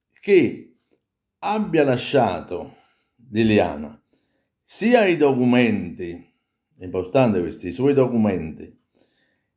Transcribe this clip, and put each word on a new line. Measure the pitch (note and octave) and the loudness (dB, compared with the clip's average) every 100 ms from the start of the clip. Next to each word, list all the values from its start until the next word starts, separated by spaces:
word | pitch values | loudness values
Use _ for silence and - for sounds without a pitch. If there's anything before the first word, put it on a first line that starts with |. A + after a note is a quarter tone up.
| _ _ | _ _
che | - F#3 A2 C#2+ - _ _ _ _ _ _ _ | 2 4 4 -2 -16 _ _ _ _ _ _ _
abbia | F3 G#3+ F#3 D#3 | -6 -4 0 2
lasciato | C#3 B2 - C#3 A2 E2+ D2+ F2 D2+ - _ _ _ _ _ | 2 0 0 0 0 -2 -8 -10 -10 -18 _ _ _ _ _
Liliana | A2 A2+ G#2 F2 D2 D2+ - _ _ _ _ _ _ _ | -2 2 2 2 -4 -12 -18 _ _ _ _ _ _ _
sia | - A3 B3 G3 | -4 2 4 4
i | E3 | 2
documenti, | D3 B2 B2 B2 A#2 G2+ F2 E2 F2 E2+ - _ _ _ _ _ | 2 2 2 2 2 0 -6 -10 -12 -12 -18 _ _ _ _ _
è | |
importante | F#2 F#2 F2+ C3+ B2 F#2 | -8 -6 -2 2 2 0
questo, | E2 - F2+ | -4 -8 -10
i | |
suoi | F2 C#3 C3+ | -2 0 2
documenti, | B2 A#2 G#2+ F2+ D#2+ - E2 _ _ _ _ _ _ _ _ | 2 2 0 -2 -8 -14 -20 _ _ _ _ _ _ _ _